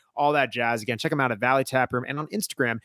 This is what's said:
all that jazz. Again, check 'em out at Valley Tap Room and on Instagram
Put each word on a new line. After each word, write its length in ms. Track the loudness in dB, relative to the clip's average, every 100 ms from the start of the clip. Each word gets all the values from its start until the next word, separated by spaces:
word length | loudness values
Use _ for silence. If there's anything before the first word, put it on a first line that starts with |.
| _ 0
all 180 | 2
that 180 | 4 2
jazz. 300 | 0 0 0
Again, 160 | -2 -4
check 140 | -2
'em 100 | 0
out 100 | 0
at 60 | 2
Valley 240 | 2 2
Tap 300 | 2 0 0
Room 100 | -2 -4
and 120 | -8
on 60 | -6
Instagram 520 | -6 -6 -2 -2 -2